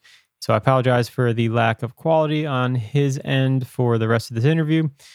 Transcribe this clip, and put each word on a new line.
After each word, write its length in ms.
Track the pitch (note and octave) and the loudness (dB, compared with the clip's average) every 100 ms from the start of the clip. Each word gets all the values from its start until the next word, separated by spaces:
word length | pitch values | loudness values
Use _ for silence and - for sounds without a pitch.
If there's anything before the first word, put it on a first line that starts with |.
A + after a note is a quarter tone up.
| _ - _ _ | _ -20 _ _
So 140 | - | 0
I 40 | A2+ | 0
apologize 520 | C3+ C3 B2+ B2 A#2 | 4 2 4 2 0
for 240 | - B2 | -2 -2
the 160 | A2+ A2+ | 0 0
lack 340 | A#2 A#2 A2+ | 0 0 -2
of 120 | A#2 - | -6 -8
quality 500 | E3 D#3+ D#3 D3+ D3+ | -2 0 0 -2 -2
on 300 | C3 B2+ B2+ | -2 -2 -4
his 440 | G#2+ C#3+ C#3+ C3+ | -4 -2 0 -2
end 440 | - C3+ C3 C3 B2 | -2 0 0 0 -4
for 300 | - B2 A#2 | -2 0 0
the 100 | A2 | 2
rest 220 | A2+ - | 0 -2
of 60 | A#2 | -2
this 100 | C3 | 0
interview, 440 | E3 D#3 D#3+ D#3 - - | 2 0 0 -2 -6 -20